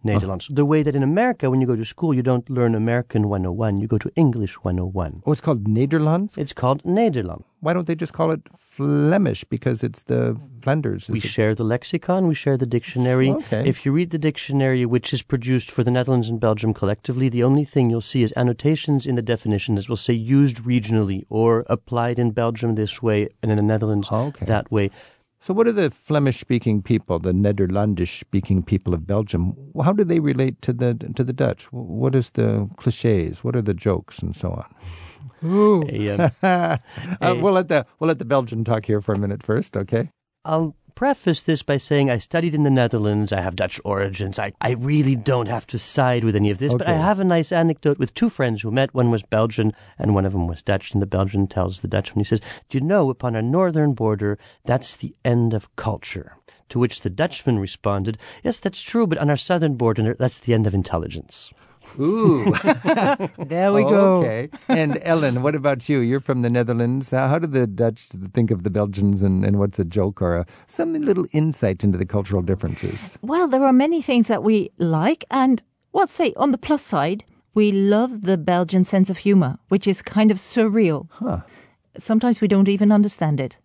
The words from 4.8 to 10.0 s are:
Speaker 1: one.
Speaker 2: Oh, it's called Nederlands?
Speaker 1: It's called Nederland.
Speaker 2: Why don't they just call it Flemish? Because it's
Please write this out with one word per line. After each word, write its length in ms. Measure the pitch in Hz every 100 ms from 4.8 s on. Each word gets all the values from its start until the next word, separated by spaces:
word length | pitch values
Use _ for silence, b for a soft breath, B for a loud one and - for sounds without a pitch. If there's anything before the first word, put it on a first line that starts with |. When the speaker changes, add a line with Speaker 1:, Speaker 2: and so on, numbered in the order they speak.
| 90
Speaker 1:
one. 360 | 92 82 82 113
Speaker 2:
Oh, 60 |
it's 80 | 147
called 240 | - 131 104
Nederlands? 720 | 107 139 160 151 165 202 -
Speaker 1:
It's 140 | 143
called 320 | - 123 135
Nederland. 600 | - 185 233 139 92 80 - _
Speaker 2:
Why 100 | 156
don't 160 | 175 165
they 80 | 160
just 160 | 160
call 200 | - 160
it 100 | 160 - _
Flemish? 880 | _ - 143 147 147 185 175 101 -
Because 360 | 120 131 117
it's 220 | 113 107